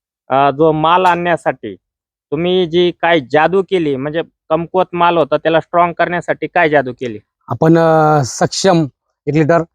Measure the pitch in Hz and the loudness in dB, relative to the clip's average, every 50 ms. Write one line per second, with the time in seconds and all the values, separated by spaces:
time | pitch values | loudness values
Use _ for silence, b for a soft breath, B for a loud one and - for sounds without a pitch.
0 | _ _ _ _ _ - 131 135 139 143 135 139 160 160 156 156 156 160 175 185 | _ _ _ _ _ -2 0 2 2 2 2 2 2 2 2 2 0 2 2 2
1 | 185 180 170 175 175 175 165 151 - 160 131 - - 107 92 - _ _ _ _ | 2 2 0 0 0 -2 -2 -2 -2 -6 -6 -6 -10 -14 -14 -14 _ _ _ _
2 | _ _ _ _ _ - 143 151 175 180 180 185 185 156 165 180 175 175 170 - | _ _ _ _ _ -8 -6 -4 -2 -2 0 0 -2 0 0 0 0 0 -2 -2
3 | - 170 170 160 127 113 143 151 160 170 180 196 180 - 196 180 160 147 139 127 | -2 0 0 0 -2 0 0 2 2 2 0 -2 -2 -2 -2 -2 -2 -2 -4 -4
4 | 135 151 151 165 - _ _ _ _ - 160 165 165 156 - 185 180 - 175 175 | -6 -6 -6 -6 -8 _ _ _ _ -4 -4 -4 -4 -2 -2 -2 -2 -2 -2 0
5 | 170 175 170 170 143 135 151 151 - 156 165 160 - - - 170 175 175 165 - | 0 2 2 0 0 0 -2 -2 0 0 0 0 -2 0 0 0 0 0 0 -2
6 | 170 170 180 170 - - 139 - 156 147 - 180 175 151 151 143 127 127 120 - | -2 -2 -2 -6 -4 -6 -6 -6 -6 -4 0 0 0 2 2 0 0 -2 -8 -8
7 | 131 120 107 104 _ _ _ _ _ - 127 - 156 165 165 165 165 160 160 160 | -10 -10 -10 -12 _ _ _ _ _ -12 -4 0 2 4 4 4 4 2 2 2
8 | 156 151 151 147 131 - - - 175 - - - - 190 175 165 156 131 _ _ | 2 2 2 0 0 -2 -4 -4 -4 -4 -4 -2 0 2 2 2 0 -2 _ _
9 | _ _ _ _ - 143 139 160 156 135 170 160 165 _ | _ _ _ _ -8 -4 0 0 2 2 2 0 0 _